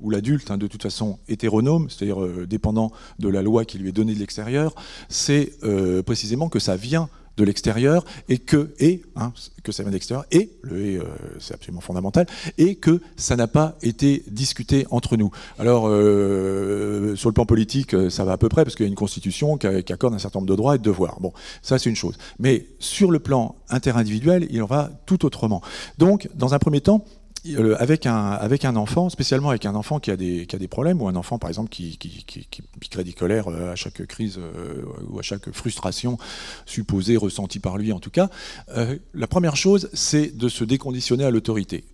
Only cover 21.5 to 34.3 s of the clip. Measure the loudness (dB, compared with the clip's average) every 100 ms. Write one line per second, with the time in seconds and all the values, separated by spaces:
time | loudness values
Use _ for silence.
21.5 | -16 0 2 2 -2 -4 -6 -14 -2 2
22.5 | 2 0 -10 -8 2 4 4 2 0 0
23.5 | -6 -4 0 2 2 2 2 4 4 2
24.5 | -2 0 0 -2 -8 -2 2 2 0 0
25.5 | 0 -4 -14 -14 4 6 6 0 -2 0
26.5 | 2 4 4 4 4 2 -12 -20 -16 -6
27.5 | 2 4 4 4 2 2 0 0 -2 0
28.5 | 0 2 0 0 0 0 -2 0 0 2
29.5 | 0 -2 -4 -4 -4 -4 -4 -2 -4 -6
30.5 | -8 -6 -2 0 0 0 -2 -4 -6 -6
31.5 | -6 -8 -8 -12 -10 -14 -14 -16 -18 -16
32.5 | -18 -18 -20 -14 -8 -8 -4 0 0 -2
33.5 | -6 -6 -8 -10 -12 -14 -8 -8